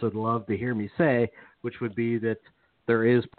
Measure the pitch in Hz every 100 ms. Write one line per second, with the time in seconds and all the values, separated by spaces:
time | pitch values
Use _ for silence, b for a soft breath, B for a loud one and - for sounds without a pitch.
0 | 117 104 113 117 107 101 123 113 104 -
1 | 165 120 117 B B B 120 - 117 101
2 | 117 117 113 110 _ _ _ _ - 117
3 | 113 123 113